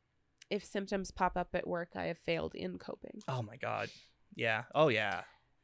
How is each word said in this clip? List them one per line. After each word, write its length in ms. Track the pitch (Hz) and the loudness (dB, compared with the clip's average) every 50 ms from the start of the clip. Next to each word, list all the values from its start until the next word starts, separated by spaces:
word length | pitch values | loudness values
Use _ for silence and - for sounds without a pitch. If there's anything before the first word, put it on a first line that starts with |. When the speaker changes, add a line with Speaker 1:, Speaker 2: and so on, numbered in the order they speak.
| _ _ _ _ _ _ _ _ - - | _ _ _ _ _ _ _ _ -6 -4
Speaker 1:
if 160 | 202 208 - | -4 -4 -2
symptoms 460 | - - 208 196 190 208 196 185 - | -2 -2 -2 -2 0 0 -2 -2 -2
pop 260 | - - 185 180 - | 0 2 2 2 2
up 120 | 180 180 - - | 0 -2 0 -2
at 120 | 175 - | -2 -2
work, 240 | - 175 170 175 - - | -2 -2 -4 -4 -6 -6
I 80 | 190 175 | -4 -2
have 120 | 165 170 - | -2 -4 -2
failed 360 | - - 165 160 160 160 - | -2 0 0 2 0 -2 -2
in 240 | - - 185 175 151 | -4 -6 -6 -6 -6
coping. 420 | - - - - - - - - - - | -8 -10 -10 -10 -10 -12 -14 -8 -6 -4
Speaker 2:
Oh, 140 | 131 127 | -2 -2
my 140 | 117 104 110 | -2 -4 -6
God. 340 | 117 - 117 110 104 110 117 - - - - _ _ _ _ - | -6 -4 -2 -2 -2 -2 -4 -8 -12 -20 -20 _ _ _ _ -6
Yeah. 280 | - 120 113 110 110 120 - - | 0 2 2 2 2 0 2 4
Oh, 140 | 143 156 151 | 6 6 8
yeah. 360 | 113 107 107 101 92 87 92 - - - _ _ _ _ | 6 6 4 2 0 -2 -4 -8 -14 -20 _ _ _ _